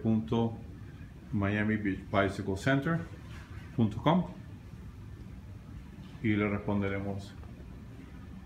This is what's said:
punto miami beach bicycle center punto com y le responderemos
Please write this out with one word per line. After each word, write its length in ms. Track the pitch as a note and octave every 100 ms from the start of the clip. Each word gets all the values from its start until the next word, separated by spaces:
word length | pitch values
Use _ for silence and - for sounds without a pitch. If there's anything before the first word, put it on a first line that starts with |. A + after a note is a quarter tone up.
punto 500 | A2+ A2 A2 A#2 A2+ A2 - - - - - - -
miami 440 | G#2+ G2 G#2 G#2+ G#2+
beach 240 | G2+ F#2 -
bicycle 460 | G#2 G2 G2 G2 F#2
center 420 | - C#3 D#3+ E3 - - - - - - -
punto 220 | - A2 G2+
com 240 | D3 F3+ E3+ - - - - - - - - - - - - - - - - - - -
y 140 | A#2 G#2
le 140 | G#2
responderemos 840 | G2+ - G2+ G2 G2 G2+ G2 - - - - - - - - - - - -